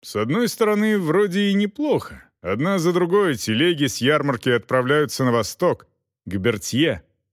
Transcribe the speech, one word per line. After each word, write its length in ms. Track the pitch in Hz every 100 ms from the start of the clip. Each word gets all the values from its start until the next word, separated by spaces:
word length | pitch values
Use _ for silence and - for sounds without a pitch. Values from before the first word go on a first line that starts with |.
С 120 | - -
одной 340 | 110 170 240
стороны, 480 | - 220 208 214 214
вроде 520 | 165 170 208 180 202
и 40 |
неплохо. 760 | 196 202 - 302 185 - - - _
Одна 380 | - 101 160 196
за 120 | 165
другой 440 | 180 175 196 196 131
телеги 500 | - 110 165 170 143
с 120 | -
ярмарки 520 | 143 151 143 123 -
отправляются 760 | 120 - 127 127 147 147 -
на 80 | 131
восток, 560 | 117 104 - 180 131 - _ _ _ -
к 100 | 95
Бертье, 680 | 95 110 - 131 156 117 - _ _